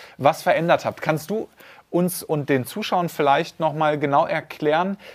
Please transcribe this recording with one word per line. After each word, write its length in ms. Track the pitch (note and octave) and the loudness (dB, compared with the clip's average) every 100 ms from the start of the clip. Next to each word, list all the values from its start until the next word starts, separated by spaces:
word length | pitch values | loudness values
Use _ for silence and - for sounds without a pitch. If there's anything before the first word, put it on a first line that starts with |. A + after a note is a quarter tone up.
| - - | -20 0
was 240 | A2+ D#3+ | 2 2
verändert 440 | - C#3+ E3 D3+ A#2 | 2 2 4 2 0
habt. 180 | - | -6
Kannst 260 | D#3 D#3 - | -2 -4 -2
du 180 | G#3+ - _ - - - | -6 -6 _ -20 -20 -4
uns 320 | E3+ F3+ - | 0 0 -2
und 260 | - D3+ C#3 | -4 -4 2
den 160 | C3+ A#2+ | 0 0
Zuschauern 440 | G#3 G#3+ F#3+ E3+ | -8 -2 -2 -2
vielleicht 500 | - C#3+ C#3 E3 - | 0 2 2 0 -2
noch 140 | D#3+ | -4
mal 240 | D3 D3+ D3+ | 0 0 0
genau 280 | D3 C#3+ E3 | 2 2 2
erklären, 720 | D#3+ C#3+ - D3+ D#3 F#3 G3 - | -2 -6 -4 0 2 0 -4 -12